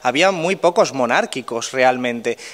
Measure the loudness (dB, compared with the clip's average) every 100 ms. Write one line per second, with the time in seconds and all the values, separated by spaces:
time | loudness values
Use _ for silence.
0 | -2 2 2 2 -2 2 2 2 0 0
1 | 0 0 0 -6 -6 -6 -6 2 2 2
2 | -2 -4 -4 -6 -10